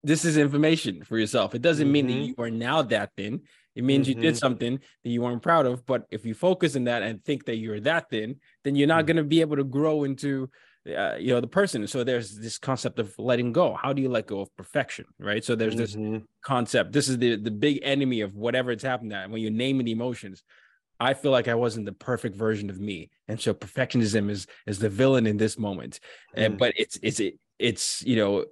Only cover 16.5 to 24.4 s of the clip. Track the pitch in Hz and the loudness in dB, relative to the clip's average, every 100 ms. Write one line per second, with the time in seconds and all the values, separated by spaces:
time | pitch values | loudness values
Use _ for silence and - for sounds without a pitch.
16.5 | 131 120 127 98 120 131 127 120 113 110 | 0 2 2 2 2 2 2 2 2 -2
17.5 | 104 147 143 131 139 135 120 104 98 113 | 0 0 0 0 0 0 0 -2 -4 -2
18.5 | 127 123 113 131 127 113 101 95 113 110 | -2 -2 -4 -4 -4 -6 -10 -8 -6 -2
19.5 | 110 127 135 120 113 123 117 98 95 _ | 0 0 0 0 -2 -4 -6 -12 -18 _
20.5 | _ _ _ _ _ 120 135 147 127 120 | _ _ _ _ _ 2 4 4 2 4
21.5 | 117 120 110 101 95 - 120 123 98 110 | 2 0 -2 -8 -10 -4 -4 -4 -2 -2
22.5 | 107 101 92 104 92 78 _ - 113 - | 0 -4 -8 -8 -8 -10 _ -10 -4 -2
23.5 | 101 95 - 127 127 110 107 101 104 | -2 -6 -4 0 2 4 2 0 -4